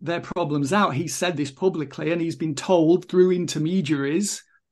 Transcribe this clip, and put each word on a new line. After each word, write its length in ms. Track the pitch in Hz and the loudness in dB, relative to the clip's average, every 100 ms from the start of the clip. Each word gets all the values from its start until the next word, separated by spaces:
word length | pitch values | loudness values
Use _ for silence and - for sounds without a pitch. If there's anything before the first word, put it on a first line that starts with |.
their 200 | 147 170 | -6 -6
problems 520 | - - 165 147 139 | -6 -4 -2 -2 0
out. 220 | 202 190 135 | 2 2 0
He 140 | 165 | -6
said 280 | - 180 156 | -4 -4 -2
this 140 | 139 | -6
publicly, 600 | - 190 165 143 - 151 | -2 -2 -2 -4 -6 -4
and 120 | 170 | -2
he's 140 | 165 139 | -2 -4
been 180 | 160 139 | -6 -4
told 540 | - 180 160 175 - | 2 4 6 4 2
through 240 | 185 185 | 4 4
intermediaries 1120 | 180 170 165 156 190 151 147 139 165 202 - - _ _ | 4 -2 -2 -2 0 0 0 0 -2 -2 -6 -14 _ _